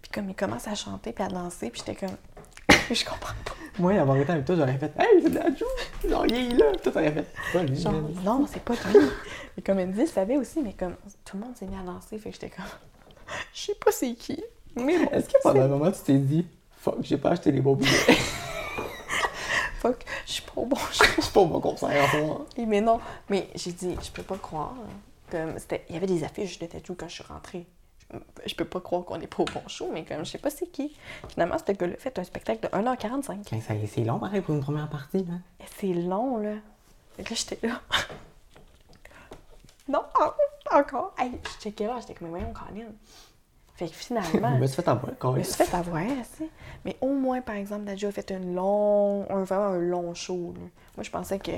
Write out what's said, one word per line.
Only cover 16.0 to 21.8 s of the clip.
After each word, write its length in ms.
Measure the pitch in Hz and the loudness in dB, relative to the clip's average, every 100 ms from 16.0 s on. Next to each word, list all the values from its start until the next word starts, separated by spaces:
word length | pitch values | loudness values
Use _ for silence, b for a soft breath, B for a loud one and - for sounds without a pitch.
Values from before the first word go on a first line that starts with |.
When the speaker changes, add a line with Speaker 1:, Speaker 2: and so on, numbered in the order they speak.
Speaker 2:
t'es 140 | - 139 | 4 4
dit, « 280 | 135 156 170 - _ - | 6 2 0 -8 _ -4
Fuck, 180 | - - | -2 -2
j'ai 160 | - - | 0 2
pas 140 | - | 2
acheté 200 | 175 - | 4 6
les 100 | 135 | 8
bons 140 | 135 135 | 8 6
billets » ? 140 | 277 - - | 6 6 8
<laughs> 100 | - - - - - - - - - - - - B B B B - 233 254 - B - | 6 4 -4 -8 -8 -8 -8 -8 -10 -6 -2 -2 B B B B 0 0 0 -6 B -6
Speaker 1:
Je 60 | |
suis 80 | - | -8
pas 100 | - - | -8 -6
au 40 | 240 | -2
bon 100 | 269 | -2
show. 260 | - - - | -2 4 4
Speaker 2:
<laughs> 60 | - | 4
Je 40 | |
suis 100 | - | 4
pas 80 | - | 6
au 40 | 175 | 6
bon 140 | - | 4
concert, 300 | - - | 0 -2